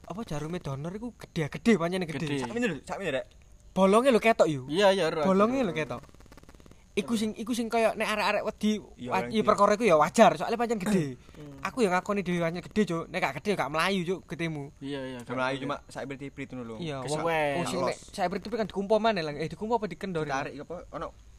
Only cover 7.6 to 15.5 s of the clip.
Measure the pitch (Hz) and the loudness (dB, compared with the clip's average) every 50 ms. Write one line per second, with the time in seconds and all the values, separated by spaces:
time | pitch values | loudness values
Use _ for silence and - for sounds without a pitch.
7.6 | 240 220 226 233 226 208 - 202 220 196 214 214 190 190 208 - - 214 214 - | -2 0 2 2 2 2 2 0 -2 -2 0 0 2 2 0 0 -2 -4 -4 0
8.6 | - 214 214 202 - - - - 123 123 - 185 - - 226 214 202 208 - - | 0 0 0 0 -4 -10 -14 -12 -6 -2 0 0 0 0 0 2 4 4 6 6
9.6 | 202 202 208 196 240 208 165 151 147 - - 233 220 180 160 151 156 - 233 220 | 6 4 4 4 4 6 6 6 6 6 8 8 8 8 8 6 0 -2 -2 -2
10.6 | 240 220 240 208 180 214 208 185 151 139 127 - - - - - 147 147 139 139 | 0 -2 -2 -2 0 2 2 2 2 0 -4 -10 -14 -18 -20 -18 -18 -16 -12 -10
11.6 | - 190 - 269 233 185 180 180 180 - 202 202 180 180 175 175 170 165 170 175 | -8 -6 0 2 2 2 4 2 0 0 -2 -2 -2 -2 0 0 0 -2 -2 -4
12.6 | - - - 214 208 - 170 165 165 - - 180 - 151 - - - 208 196 160 | -8 -4 0 0 0 2 0 -4 -4 -6 -4 -2 -2 -2 -2 -4 -2 -2 0 0
13.6 | 143 135 147 160 165 185 202 190 170 156 190 165 - - 175 143 165 165 156 147 | -2 -2 0 0 0 2 0 0 0 -2 -4 -6 -6 -10 -8 -6 -4 -4 -4 -6
14.6 | 139 143 147 - 139 139 143 139 131 131 127 123 117 123 127 131 127 131 | -8 -10 -12 -12 -10 -8 -6 -6 -6 -8 -10 -10 -10 -8 -4 -2 -2 -2